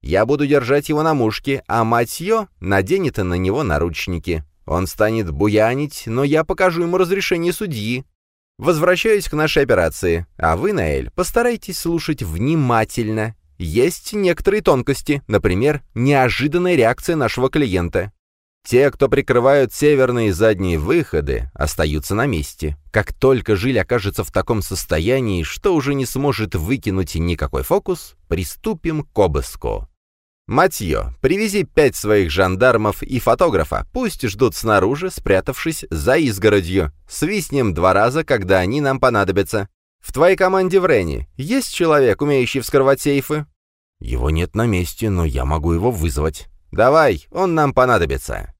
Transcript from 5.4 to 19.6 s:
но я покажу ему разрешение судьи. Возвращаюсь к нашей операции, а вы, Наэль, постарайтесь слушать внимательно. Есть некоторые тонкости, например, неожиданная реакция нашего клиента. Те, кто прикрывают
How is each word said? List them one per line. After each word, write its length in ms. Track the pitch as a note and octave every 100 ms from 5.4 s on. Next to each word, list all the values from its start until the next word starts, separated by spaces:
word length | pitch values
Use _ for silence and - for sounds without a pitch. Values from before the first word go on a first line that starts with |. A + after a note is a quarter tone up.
| G#2 G#2 A2 C3 D3 -
но 180 | - A#2
я 220 | C#3+ D#3
покажу 380 | D#3+ F3+ F#3 E3
ему 140 | E3+ F#3
разрешение 540 | F3 G3 - E3+ E3+
судьи. 540 | E3+ G3+ A#2 G#2+ B2 - _ _ _ _ -
Возвращаюсь 680 | C#3 D#3+ E3 F3+ A3 G#3 -
к 60 |
нашей 300 | D3+ D#3 -
операции, 600 | C3+ G2+ D#2+ - F2+ E2 E2+ -
а 180 | D#2+
вы, 160 | E2 F#3
Наэль, 400 | F#3+ E2 C#2 -
постарайтесь 680 | - F3+ A#3+ A#3+ A#3 - F3+
слушать 440 | E3 E3+ D#3 C#3+
внимательно. 1120 | F#2+ D#2+ B2+ E3 C3 A#2 A2+ - A2 A2 A2 - _ _
Есть 560 | E2 F2+ D3 - -
некоторые 480 | G#3 F#3 E3+ - G#3+
тонкости, 600 | - C#3 B2 C3+ - C#3+ -
например, 540 | G#2 G2+ F#2 C3+ D3 -
неожиданная 800 | A2 C3 C#3 B2+ - D3 F3 F3+
реакция 420 | E3 A2+ B2+ - D#3+
нашего 320 | A#2 - C3
клиента. 640 | D#3 C3 F2+ E2+ F#2 F#2 _ _ _ _ _
Те, 260 | - A#2+ C#3+
кто 180 | - C3
прикрывают 640 | C#3 - B2 B2+ C#3+